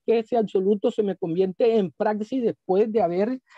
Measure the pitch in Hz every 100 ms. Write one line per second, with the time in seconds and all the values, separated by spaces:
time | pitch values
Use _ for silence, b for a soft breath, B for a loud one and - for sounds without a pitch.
0 | - 233 220 233 196 196 190 208 247 226
1 | 202 175 180 170 190 180 240 226 180 -
2 | 208 214 214 262 233 - - 190 220 214
3 | 170 175 214 262 _